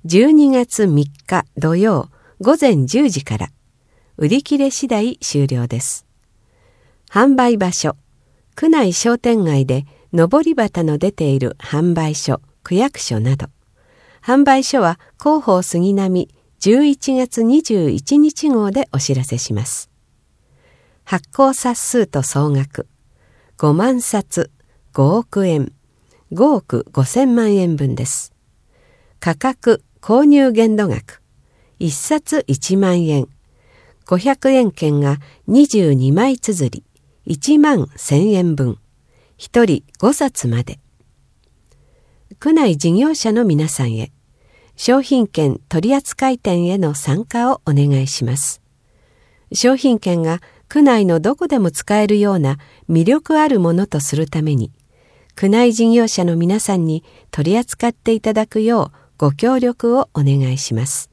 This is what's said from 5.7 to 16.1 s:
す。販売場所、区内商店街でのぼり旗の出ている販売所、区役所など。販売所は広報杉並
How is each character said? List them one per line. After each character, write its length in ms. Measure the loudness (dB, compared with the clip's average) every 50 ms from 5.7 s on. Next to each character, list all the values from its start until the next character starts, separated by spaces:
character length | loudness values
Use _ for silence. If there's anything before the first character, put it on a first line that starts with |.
| -6 -8
す。 240 | -8 -8 -10 -12 _ _ _ _ _ _ _ _ _ _ _ _ _ _ _ _ _ _ _ _ _ _
販 260 | 0 2 4 4 4
売 220 | 4 4 2 2
場 160 | 2 0 -2 -2
所、 240 | -2 -4 -4 -6 _ _ _ _ _ _ _ _ _ _ _ _
区 140 | -2 2 2
内 240 | 2 4 2 0 0
商 240 | 0 0 0 -2
店 260 | 0 0 0 0 0 0
街 220 | 0 0 0 0
で 200 | 0 -2 -4 -4 -8 _ _ _ _ 0
の 160 | 0 2 4
ぼ 120 | 2 2
り 120 | 2 2 0
旗 300 | 0 -2 -2 -2 -4 -2
の 140 | -2 -2
出 140 | -2 -2 -4
て 140 | -2 -2 -2
い 140 | 0 0 0
る 180 | -2 -4 -8 _
販 340 | -12 -6 -4 -2 0 0 0
売 220 | 0 -2 -4 -4
所、 240 | -6 -4 -4 -4 -4 _ _ _ _ _
区 120 | -4 0
役 240 | 0 0 -2 -4 -8
所 200 | -8 -6 -4 -2
な 160 | 0 -2 -2
ど。 120 | -2 -6 -14 _ _ _ _ _ _ _ _ _ _ _ _ _ _ _
販 220 | 0 2 4 4
売 180 | 4 4 2 2
所 160 | 0 0 2
は 200 | 2 0 0 _ _ _ _ _
広 260 | 0 0 0 0 2
報 160 | 2 0 0
杉 320 | 0 -2 -2 -2 0 0 0
並 360 | 0 0 0